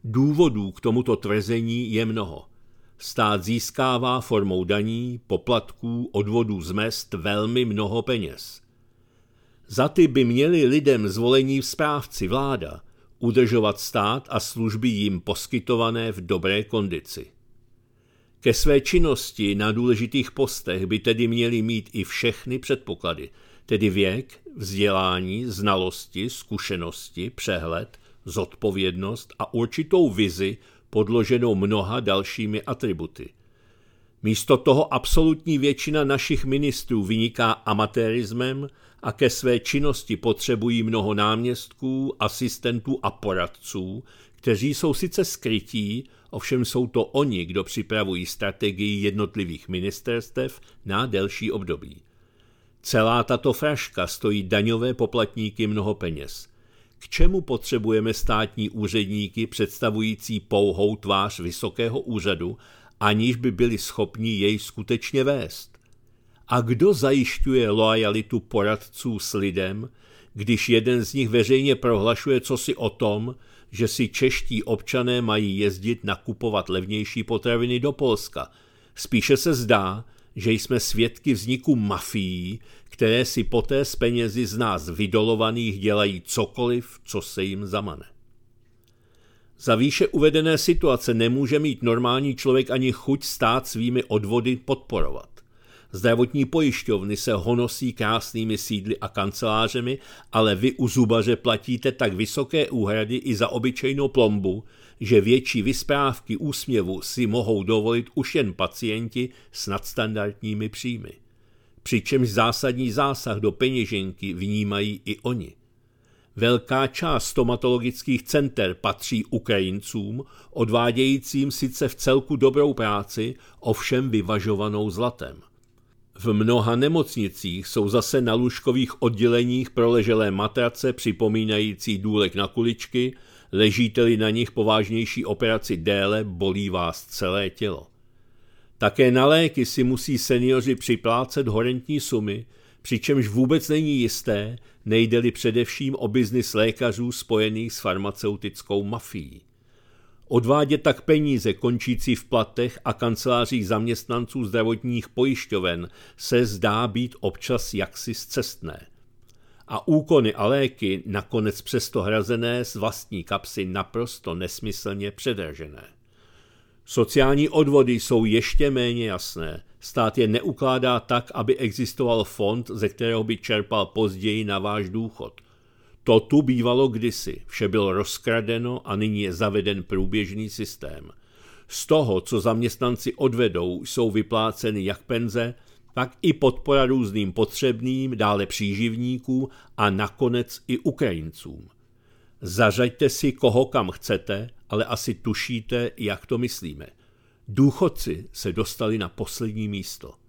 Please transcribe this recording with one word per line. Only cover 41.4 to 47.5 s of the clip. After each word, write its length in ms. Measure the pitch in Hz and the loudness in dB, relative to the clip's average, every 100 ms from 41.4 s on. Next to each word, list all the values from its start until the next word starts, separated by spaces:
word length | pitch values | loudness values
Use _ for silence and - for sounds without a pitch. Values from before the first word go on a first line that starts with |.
| 120 120 - - 131 131 135 - | 0 -4 -8 -8 -4 -2 -4 -2
asistentů 800 | 104 - 127 - 120 117 120 131 | -4 -2 -4 -2 -4 -4 -4 -4
a 80 | 101 | -4
poradců, 960 | - 104 92 87 - - 101 92 107 - - - _ | -4 -2 -2 -2 -6 -10 -8 -8 -10 -14 -20 -20 _
kteří 380 | - 104 135 | 0 0 0
jsou 200 | 147 165 | 0 0
sice 300 | 143 185 - | 0 -2 0
skrytí, 800 | 185 - - 113 - 117 104 117 - _ _ | -2 -2 -2 -2 -2 -4 -2 -4 -8 _ _
ovšem 340 | - - 127 | -10 -2 0
jsou 220 | 120 127 123 | 0 0 0
to 180 | 120 | 0
oni, 400 | - 135 151 98 | 0 2 2 0
kdo 200 | 85 | -2